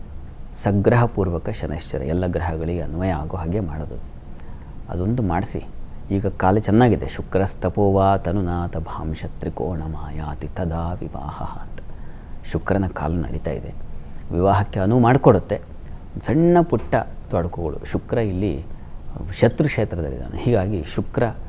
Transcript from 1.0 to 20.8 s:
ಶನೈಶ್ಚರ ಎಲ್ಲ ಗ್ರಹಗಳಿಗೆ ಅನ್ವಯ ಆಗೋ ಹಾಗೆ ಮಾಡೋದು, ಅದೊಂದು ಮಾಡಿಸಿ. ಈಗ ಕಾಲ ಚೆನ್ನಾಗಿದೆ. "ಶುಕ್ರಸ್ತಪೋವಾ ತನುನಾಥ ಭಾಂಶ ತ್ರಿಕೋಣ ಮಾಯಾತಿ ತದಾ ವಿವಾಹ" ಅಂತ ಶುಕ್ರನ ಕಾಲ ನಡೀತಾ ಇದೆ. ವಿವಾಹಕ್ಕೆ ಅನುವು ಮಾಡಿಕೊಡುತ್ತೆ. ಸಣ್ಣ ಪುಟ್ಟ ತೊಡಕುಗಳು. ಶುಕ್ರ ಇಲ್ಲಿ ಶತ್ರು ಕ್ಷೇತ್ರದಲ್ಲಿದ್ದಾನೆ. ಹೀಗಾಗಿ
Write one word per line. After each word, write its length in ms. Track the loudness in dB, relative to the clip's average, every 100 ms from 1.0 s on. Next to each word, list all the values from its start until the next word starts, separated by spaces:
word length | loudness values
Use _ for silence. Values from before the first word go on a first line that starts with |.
| 4 2 0 0 -2
ಶನೈಶ್ಚರ 520 | -4 -4 -4 -4 -4
ಎಲ್ಲ 240 | 0 0 0
ಗ್ರಹಗಳಿಗೆ 540 | 0 -2 -2 -2 -2
ಅನ್ವಯ 300 | -2 -2 0
ಆಗೋ 260 | 0 -2 -4
ಹಾಗೆ 240 | -2 -2
ಮಾಡೋದು, 600 | -2 -4 -6 -6 -8 -12 -12 -12 -10 -12 -12 -12 -6
ಅದೊಂದು 340 | -2 0 2
ಮಾಡಿಸಿ. 440 | 2 0 0 -4 -6 -8 -8 -8 -2
ಈಗ 160 | 0 0
ಕಾಲ 320 | 2 4 4
ಚೆನ್ನಾಗಿದೆ. 500 | 6 6 6 4 0
"ಶುಕ್ರಸ್ತಪೋವಾ 1080 | -6 -2 0 0 0 -2 2 4 6 6 4
ತನುನಾಥ 600 | 2 0 0 0 -2 -4
ಭಾಂಶ 480 | -6 -6 -4 -4
ತ್ರಿಕೋಣ 580 | -6 -6 -6 -4 -4 -2
ಮಾಯಾತಿ 680 | -4 -6 -6 -6 -6 -6 -6
ತದಾ 440 | -4 -2 -2 -2 -4
ವಿವಾಹ" 420 | -6 -6 -8 -6 -6 -6
ಅಂತ 180 | -8 -8 -10 -8 -10 -10 -10 -10 -4
ಶುಕ್ರನ 340 | -4 0 0 0
ಕಾಲ 260 | -2 -2
ನಡೀತಾ 380 | 0 -2 -4 -4
ಇದೆ. 240 | -6 -8 -8 -8 -8 -8 -10 -4
ವಿವಾಹಕ್ಕೆ 480 | 2 4 4 2 0
ಅನುವು 200 | 4 6
ಮಾಡಿಕೊಡುತ್ತೆ. 600 | 6 8 8 6 4 -6 -6 -12 -10 -12 -10 -6
ಸಣ್ಣ 380 | 0 4 6 6
ಪುಟ್ಟ 340 | 6 2 2 0 0 -8 -2
ತೊಡಕುಗಳು. 540 | 0 0 -2 -4 -4
ಶುಕ್ರ 340 | -4 -4 0 0
ಇಲ್ಲಿ 460 | 0 0 0 -2 -4 -10 -10 -10 -8 -6 -6 4
ಶತ್ರು 280 | 4 4 2
ಕ್ಷೇತ್ರದಲ್ಲಿದ್ದಾನೆ. 680 | 2 0 0 -2 -4 -6 -2
ಹೀಗಾಗಿ 460 | 2 4 4 0